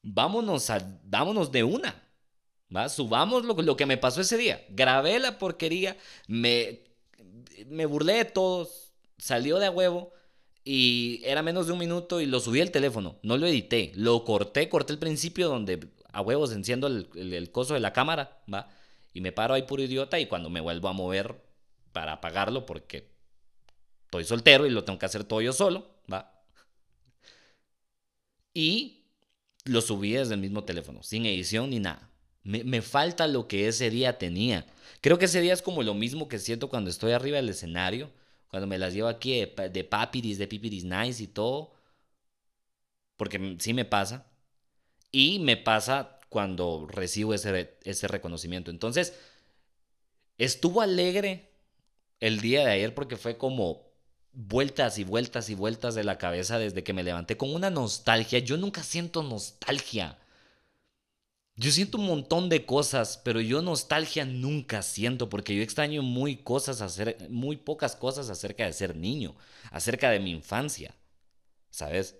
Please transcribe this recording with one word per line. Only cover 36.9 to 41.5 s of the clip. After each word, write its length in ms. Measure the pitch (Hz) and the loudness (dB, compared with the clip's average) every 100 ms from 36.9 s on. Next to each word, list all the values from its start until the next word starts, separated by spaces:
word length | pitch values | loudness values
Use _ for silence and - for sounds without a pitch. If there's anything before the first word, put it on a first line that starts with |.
| 87 110 | -2 0
arriba 240 | 120 135 143 | 0 0 0
del 120 | 123 | -2
escenario, 640 | 90 85 85 92 113 147 _ _ _ _ | -4 -6 -2 -2 -2 -8 _ _ _ _
cuando 180 | 95 98 | -6 -4
me 100 | 95 | -2
las 140 | 92 | -2
llevo 140 | 95 113 | 0 -2
aquí 300 | 117 127 127 | -2 -2 -2
de 80 | 95 | -2
pa-, 220 | - 95 | -4 -6
de 140 | 92 | -6
papiris, 540 | 113 104 113 127 113 98 | -2 -2 -2 -2 -4 -4
de 100 | 98 | -4
pipiris 360 | 107 110 101 90 | -6 -8 -6 -4
nice 380 | 90 120 117 | -4 -4 -6
y 40 | 104 | -8
todo, 460 | - 110 | -4 -2